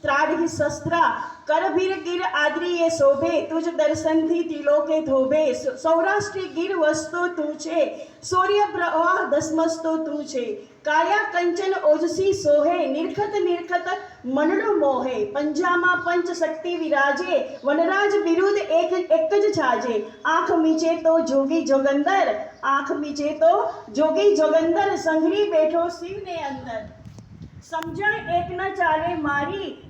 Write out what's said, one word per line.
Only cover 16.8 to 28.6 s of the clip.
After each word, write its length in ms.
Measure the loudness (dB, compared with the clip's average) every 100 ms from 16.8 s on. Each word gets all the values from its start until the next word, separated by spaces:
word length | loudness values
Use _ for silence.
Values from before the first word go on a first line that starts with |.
| -2 2 2 0 0 -2 -2 -4
વનરાજ 580 | -2 2 2 2 2 2
બિરુદ 320 | 2 2 2 0
એક, 340 | 2 0 2
એક 380 | -2 2 2 4
જ 220 | 2 2 2
છાજે. 480 | 0 0 0 -2 -4 -6
આંખ 280 | 0 0 2
મીચે 440 | 2 4 2 2 2
તો 240 | 2 2
જોગી 440 | 2 0 2 0
જોગંદર, 840 | 2 2 2 2 2 2 2 -2 -6 -8
આંખ 300 | -2 -2 -2
મીચે 380 | -4 -4 -4 -4
તો 420 | 2 4 4 0 -6 -8
જોગી 440 | 0 0 4 4 4
જોગંદર, 600 | 4 4 2 2 0 0
સંઘરી 540 | 0 2 2 2 2
બેઠો 380 | 2 2 2 -2
શિવને 480 | -6 -10 -10 -8 -8
અંદર. 520 | -8 -10 -10 -10 -12 -18 -20 -20 -20 -20 -20 -20 -10
સમજણ 420 | -8 -6 -4 -2
એક 380 | -2 -2 -2 -2
ન 180 | -4